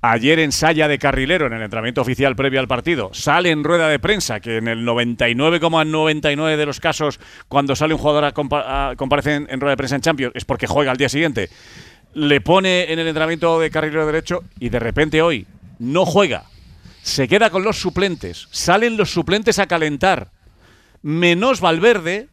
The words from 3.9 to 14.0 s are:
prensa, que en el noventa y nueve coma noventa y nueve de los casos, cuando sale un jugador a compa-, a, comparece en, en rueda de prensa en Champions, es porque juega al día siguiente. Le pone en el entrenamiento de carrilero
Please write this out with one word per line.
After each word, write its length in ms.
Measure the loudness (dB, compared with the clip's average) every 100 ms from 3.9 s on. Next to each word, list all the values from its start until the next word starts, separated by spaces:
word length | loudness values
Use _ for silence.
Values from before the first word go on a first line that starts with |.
| 0
prensa, 420 | 0 -2 -2 -6
que 180 | -4 -4
en 100 | -2
el 180 | -4 -2
noventa 440 | 0 -2 0 0
y 40 |
nueve 260 | 2 0 2
coma 240 | 2 0
noventa 480 | 0 0 0 0 -2
y 40 | -2
nueve 220 | -2 -2
de 80 | -2
los 120 | -2
casos, 400 | -4 -2 -4 -4 -16 -20 -2
cuando 280 | 0 0 0
sale 200 | 0 0
un 40 |
jugador 240 | 2 2
a 80 | 0
compa-, 600 | -2 -2 -2 -2 -4 -4
a, 40 | -4
comparece 360 | -2 0 0
en, 140 | -2 -4
en 100 | -4
rueda 120 | -2
de 60 | -2
prensa 180 | -2 -2
en 60 |
Champions, 340 | 0 0 -2 -6
es 100 | -6
porque 220 | -4 -2
juega 240 | -2 -2
al 60 | 0
día 120 | 0
siguiente. 400 | 0 -2 -2 -6 -8 -20 -20 -20 -20 _
Le 260 | -4 2 2
pone 520 | 4 2 4 0 0
en 60 | -2
el 80 | -2
entrenamiento 520 | 0 -2 0 0 2
de 120 | 0
carrilero 340 | -2 -2 -2